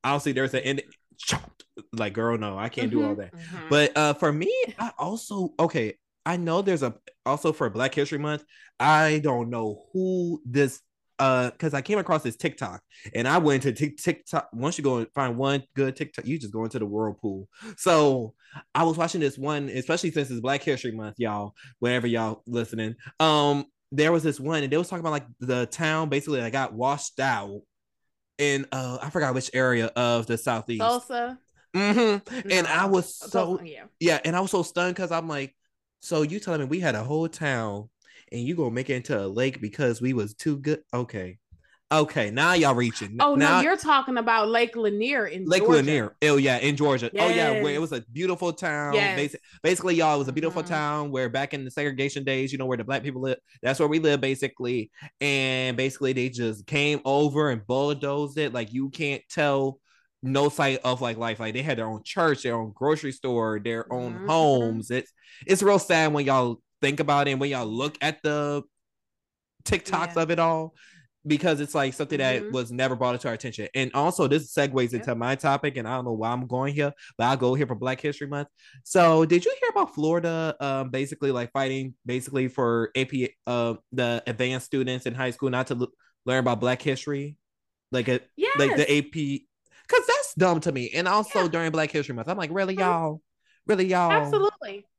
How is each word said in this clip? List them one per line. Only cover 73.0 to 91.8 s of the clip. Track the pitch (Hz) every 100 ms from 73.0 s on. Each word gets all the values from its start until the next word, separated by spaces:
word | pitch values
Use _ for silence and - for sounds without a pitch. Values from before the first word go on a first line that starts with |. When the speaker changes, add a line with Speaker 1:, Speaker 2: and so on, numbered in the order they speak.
| 127 123
Speaker 1:
to | 127
our |
attention. | 113 127 107 101
And | 131 131
also, | 139 156 - 139
this | 151 -
segues | - 139 131 120
Speaker 2:
Yep. | 120
Speaker 1:
into | 117
my | 117 120
topic, | 139 147 135 147 131
and | 113
I |
don't | 127
know | 123
why | 110 113
I'm | 123 127
going | 127 139
here, | 143 143 - - -
but |
I'll | 120 135
go | 127
here | 135 131
for |
Black | 113 127 131
History | 151 143 143
Month. | 143 143 _ - 135
So, | - 185 170 160
did | 160 175
you | 440 539
hear | 480
about | 403 359
Florida, | - 156 170 165 165 160 -
um, | 139 135 131
basically, | 131 139 156 139
like, | 123 120
fighting, | 139 135 135 131 -
basically, | 120 127 127 135 131
for | 131 120 117 110
A | 131
P, | 131 135 123 _
uh, | - 120 117 110 _
the | 127 120 117
advanced | - 113 127 131 -
students | 139 131 127 -
in |
high | 131 127
school | 117 135
not | 123 127
to |
l-, | 123 123 _ _ _
learn | - 127
about | 123 113
Black | 123 127
history? | 151 127 - 139 143 147 _ _ _ _ _
Like, | 127 123
a, | 123 - - 427 554
like, | 139
the | 135
Speaker 2:
Yes. | 147
Speaker 1:
A | 147
P, | 143 160 143 139 _ _ _ _ -
'cause | - -
that's | 571 554
dumb | - 180 165
to | 170
me. | 135 123
And | 151 180
also, | 208 214 202
Speaker 2:
Yeah. | 180
Speaker 1:
during | 165 160
Black | 156